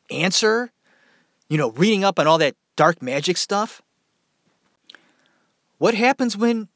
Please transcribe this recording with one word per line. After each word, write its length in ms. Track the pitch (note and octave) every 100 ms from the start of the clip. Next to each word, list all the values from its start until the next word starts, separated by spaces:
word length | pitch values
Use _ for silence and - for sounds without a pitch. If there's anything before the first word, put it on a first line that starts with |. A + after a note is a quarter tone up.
| _
answer? 640 | C#3+ F3+ - A3 A3+ B3 _ _ _ _ _ _ _ _
You 80 | D3+
know, 140 | B2+
reading 320 | A2+ G#3 G3+
up 140 | G3 F3+
on 100 | D#3
all 100 | D#3+
that 180 | D#3 - _ -
dark 260 | D#3 E3+
magic 360 | B2+ C#3 D#3+ F3
stuff? 440 | - G3+ G#3+ - _ _ _ _ _ _ _ _ _ _ _ - _ _ _ _ _ _ _ _
What 160 | F3+
happens 440 | A3 B3 C#4 B3 G3+
when 320 | A#3 A#3 G#3